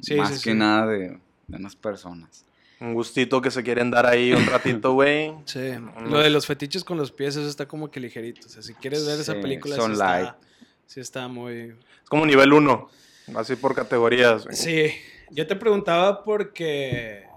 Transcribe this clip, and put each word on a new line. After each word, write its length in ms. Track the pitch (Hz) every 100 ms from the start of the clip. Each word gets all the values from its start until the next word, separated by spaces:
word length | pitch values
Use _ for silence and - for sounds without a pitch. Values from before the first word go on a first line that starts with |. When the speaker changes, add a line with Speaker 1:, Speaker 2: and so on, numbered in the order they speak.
Speaker 1:
Sí, 140 | - 147
Speaker 2:
más 120 | -
Speaker 1:
sí, 160 | 135
Speaker 2:
que 60 | 113
Speaker 1:
sí. 40 | 110
Speaker 2:
nada 300 | 107 107 110
de, 320 | 104 90 92 _ _ -
de 80 | 90
unas 180 | 98
personas. 680 | - 107 98 90 85 80 - _ _ _ -
Speaker 3:
Un 140 | 117
gustito 460 | 117 113 135 123 131
que 100 | 131
se 120 | 127
quieren 280 | 120 120 123
dar 140 | 120 123
ahí 260 | 120 123
un 100 | 123 110
ratito, 460 | 123 131 117 131
güey. 400 | 131 139 147 156 156
Speaker 1:
<laughs> 60 | -
Sí. 120 | 135 131 120 110 110
Speaker 3:
Unos 140 | 113
Speaker 1:
Lo 80 | 147
de 100 | 151
los 160 | 147 -
fetiches 380 | 143 143 185
con 140 | 180 170
los 120 | 131
pies, 220 | - 139 147
eso 120 | 147
está 180 | 143 139
como 240 | 156 151
que 80 | 139
ligerito. 460 | 120 117 117 113 113
O 40 |
sea, 120 | 110
si 120 | 107
quieres 320 | 113 131 151 147
ver 120 | 151
esa 160 | 147
Speaker 2:
Sí, 60 | 101
Speaker 1:
película, 360 | 98 - 143 135
Speaker 2:
son 160 | 113
Speaker 1:
sí 40 | 104
Speaker 2:
light. 280 | 95 90 87
Speaker 1:
está, 120 | - _ _ _ _ _
sí 140 | 135
está 280 | 123 135 123
muy 260 | 123 120 117 117 113 _ _
Speaker 3:
Es 60 | -
como 180 | 147 156
nivel 260 | 135 135
uno, 360 | 151 143 117 - _ _ _ - 113
así 200 | 113 120
por 180 | 131
categorías, 680 | 123 117 123 117 123 120 110
güey. 120 | - -
Speaker 1:
Sí. 360 | 165 160 151 - - - -
Yo 160 | 143 156
te 100 | 190
preguntaba 680 | 226 202 180 170 196 196
porque 1000 | 214 208 190 - 160 143 135 120 113 101 95